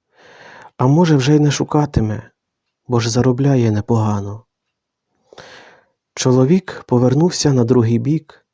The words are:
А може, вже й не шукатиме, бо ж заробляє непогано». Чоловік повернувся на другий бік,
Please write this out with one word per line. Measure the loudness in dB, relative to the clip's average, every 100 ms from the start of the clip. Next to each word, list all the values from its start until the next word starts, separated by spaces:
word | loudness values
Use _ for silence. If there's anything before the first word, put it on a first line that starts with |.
| _ _ -20 -20 -20 -20 -18 -2
А | 2
може, | 2 2 2
вже | 2 2
й |
не | 2
шукатиме, | -2 -2 -2 -2 -2 -4 -6 -12 _ _ _ _ _ -4
бо | -4
ж | -2
заробляє | 0 0 0 0 0 0
непогано». | -2 -2 -2 -2 -4 -8 -14 _ _ _ _ _ _ _ _ _ -20 -20 -20 -20 _ _ _ _
Чоловік | -4 0 2 2 0 -2 -16 -4
повернувся | 0 2 2 0 0 -2
на | 0
другий | 2 2 2 -2
бік, | -2 -6 _ -20 _